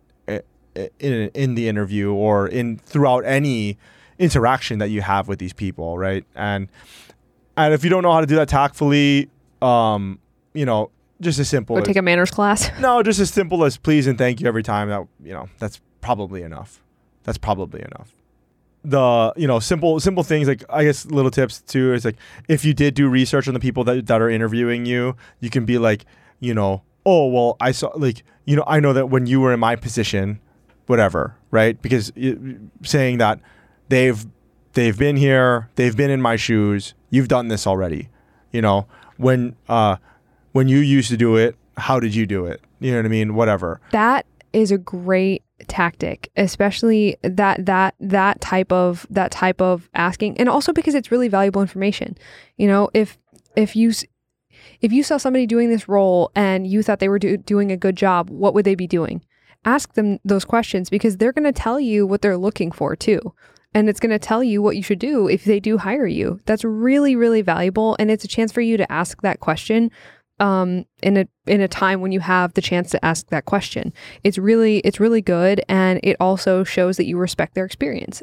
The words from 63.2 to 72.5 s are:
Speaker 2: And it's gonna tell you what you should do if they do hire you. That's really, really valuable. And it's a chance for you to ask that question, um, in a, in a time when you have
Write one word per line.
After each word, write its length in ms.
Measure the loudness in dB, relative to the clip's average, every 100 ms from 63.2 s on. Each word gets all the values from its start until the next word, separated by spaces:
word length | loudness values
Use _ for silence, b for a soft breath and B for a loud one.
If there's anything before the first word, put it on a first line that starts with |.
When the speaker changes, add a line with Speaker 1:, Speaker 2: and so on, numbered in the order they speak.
| -2 -16 b b b
Speaker 2:
And 160 | 0 0
it's 100 | 0
gonna 180 | -2 -2
tell 240 | -2 0
you 180 | 0 2
what 140 | 0 -2
you 60 |
should 160 | -4 -4
do 280 | -2 0 0
if 160 | 0
they 160 | 0 0
do 180 | 0 -2
hire 300 | -2 -2 -2
you. 320 | -2 -4 -4 -4
That's 180 | -2
really, 520 | -2 -2 2 2 2 2
really 260 | 2 2
valuable. 540 | 0 0 0 0 0 0
And 100 | 0
it's 140 | 0
a 40 | -2
chance 240 | -4 -2
for 100 | 0
you 160 | 0 0
to 140 | 0
ask 300 | -2 -6 -4
that 160 | -4 -2
question, 520 | -4 -4 0 0 0 B B B _ _
um, 460 | 0 2 0 -4 -8 _
in 160 | 0 2
a, 100 | 0 _ 0
in 140 | 0
a 60 | 0
time 320 | 0 0 0
when 120 | -2
you 80 | -4
have 340 | 0 0 0